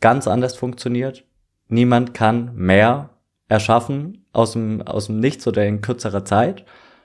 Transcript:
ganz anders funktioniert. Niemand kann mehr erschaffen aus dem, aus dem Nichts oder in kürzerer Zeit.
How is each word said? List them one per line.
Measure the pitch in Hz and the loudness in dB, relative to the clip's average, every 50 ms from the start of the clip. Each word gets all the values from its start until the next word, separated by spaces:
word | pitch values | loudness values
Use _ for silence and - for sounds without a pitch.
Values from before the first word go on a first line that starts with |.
ganz | - 113 120 139 131 - | 2 2 2 4 0 0
anders | 98 123 123 127 123 | 0 0 -2 -2 -4
funktioniert. | - - 123 123 - - 127 120 120 127 135 131 - _ _ _ _ _ _ _ _ _ | -6 -8 -8 -8 -8 -6 -4 -4 -2 -4 -6 -8 -10 _ _ _ _ _ _ _ _ _
Niemand | _ 113 117 123 123 123 120 123 120 - | _ 0 2 4 4 4 2 2 -2 -4
kann | - 113 107 113 120 120 120 120 | 0 0 0 2 0 -4 -6 -8
mehr | 104 92 92 95 98 107 113 131 143 143 - _ _ _ _ _ _ _ _ | -4 2 4 4 6 6 4 2 0 -4 -10 _ _ _ _ _ _ _ _
erschaffen | - 110 110 - 113 120 120 - 139 139 147 170 208 - _ _ _ | 0 0 2 2 2 2 2 0 -6 -6 -8 -10 -14 -16 _ _ _
aus | 113 117 113 - | 0 0 0 0
dem, | 117 113 107 110 - - | -4 -4 -4 -4 -6 -6
aus | - - 104 101 | -6 -6 -6 -4
dem | - 110 107 | -4 -4 0
Nichts | 113 139 143 - - | 0 0 0 0 -4
oder | 127 98 104 104 | -2 0 0 0
in | 101 107 104 | 0 0 -2
kürzerer | 104 - 123 - - 110 95 101 95 | -4 -6 -6 -6 -6 -6 -6 -6 -4
Zeit. | - 104 104 120 160 196 - - _ - - _ _ _ _ _ | 0 0 2 2 0 -2 -6 -14 _ -20 -20 _ _ _ _ _